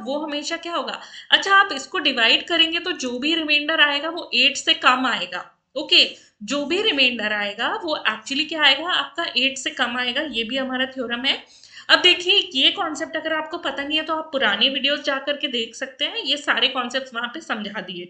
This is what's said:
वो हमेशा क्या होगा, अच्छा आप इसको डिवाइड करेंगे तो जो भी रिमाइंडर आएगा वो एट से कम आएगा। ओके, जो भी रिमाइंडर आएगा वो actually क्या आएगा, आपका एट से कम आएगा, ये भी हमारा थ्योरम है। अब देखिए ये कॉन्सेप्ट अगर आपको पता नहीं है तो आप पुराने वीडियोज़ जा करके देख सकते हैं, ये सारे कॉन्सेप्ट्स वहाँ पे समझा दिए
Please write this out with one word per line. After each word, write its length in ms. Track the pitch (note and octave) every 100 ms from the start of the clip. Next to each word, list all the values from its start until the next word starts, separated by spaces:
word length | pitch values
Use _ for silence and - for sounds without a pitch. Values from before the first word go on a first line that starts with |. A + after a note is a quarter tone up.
वो 160 | A3 D4
हमेशा 380 | D#4 D4 D4 E4
क्या 180 | E4+
होगा, 260 | E4+ A#3 G3 - - -
अच्छा 240 | D4+ G4
आप 180 | G4 G4
इसको 260 | C#4 - F#4
डिवाइड 460 | D4 B3 A3+ D4+ -
करेंगे 320 | E4+ D#4+ E4+
तो 120 | E4+ D4
जो 200 | B3+ B3
भी 160 | D4
रिमाइंडर 460 | E4 D#4 D4 D4 D#4+
आएगा 300 | D4 C#4+ D#4+
वो 200 | E4+ -
एट 220 | A#3+ C4 C4
से 180 | - D#4+
कम 300 | D4 B3+ B3+
आएगा। 380 | G#3 F3+ F3+ - _ _ C4
ओके, 280 | D4+ F4 B3 - - _
जो 200 | G#3 C#4+ C#4
भी 160 | F4+
रिमाइंडर 500 | G#4+ C#4+ B3+ A#3+ G#3
आएगा 420 | G#3 G3+ G3+ C4 G4+
वो 120 | E4+ D4 -
actually 380 | G#3+ - C4+ D4+
क्या 140 | D#4+
आएगा, 260 | D4 C#4 E4+
आपका 360 | D#4+ C#4 - E4+ A#3+
एट 220 | C4 C4
से 120 | D#4
कम 240 | D4+ A#3+ A#3+
आएगा, 240 | B3 B3
ये 220 | D#4 A3+
भी 120 | A3 C4+
हमारा 300 | C4 B3+ C4
थ्योरम 380 | C4 A#3 A#3+
है। 180 | C4+ D#4 - - - - -
अब 100 | D#4+
देखिए 320 | F4+ F4 F4 G4 F#4+
ये 160 | C4 D4+
कॉन्सेप्ट 460 | F#4+ F4 D4 D#4+ D#4+
अगर 160 | D#4
आपको 260 | D#4 D#4 E4+
पता 240 | E4+ C#4
नहीं 140 | C#4+ D#4
है 40 |
तो 100 | D#4
आप 140 | D#4+ D#4+
पुराने 360 | C4+ A3+ G3+ B3
वीडियोज़ 300 | C#4 C4+ D4
जा 140 | C#4+ C4+
करके 300 | C#4 C#4+ D4
देख 260 | A#3+ A#3
सकते 300 | - C4 -
हैं, 120 | D4+ G#4+
ये 200 | D#4+ C#4
सारे 320 | - A3+ B3
कॉन्सेप्ट्स 460 | B3+ A#3+ C4 C4
वहाँ 140 | A3+ A#3
पे 120 | E4
समझा 400 | - A3+ G#3+ G#3
दिए 240 | F3+ F3+ F3+